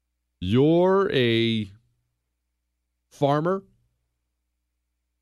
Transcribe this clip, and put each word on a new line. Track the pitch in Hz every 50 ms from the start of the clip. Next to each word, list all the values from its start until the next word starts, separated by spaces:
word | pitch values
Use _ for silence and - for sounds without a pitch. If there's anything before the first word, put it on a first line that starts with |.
| _ _ _ _ _ _ _ -
You're | 87 92 110 127 143 156 165 170 180 185 190 196 196 -
a | - 131 123 117 117 113 117 113 113 110 104 98 - - _ _ _ _ _ _ _ _ _ _ _ _ _ _ _ _ _ _ _ _ _ _ _ _ _ _
farmer | - - 147 139 143 151 160 175 190 196 196 _ _ _ _ _ _ _ _ _ _ _ _ _ _ _ _ _ _ _ _ _ _ _ _ _ _ _ _ _ _ _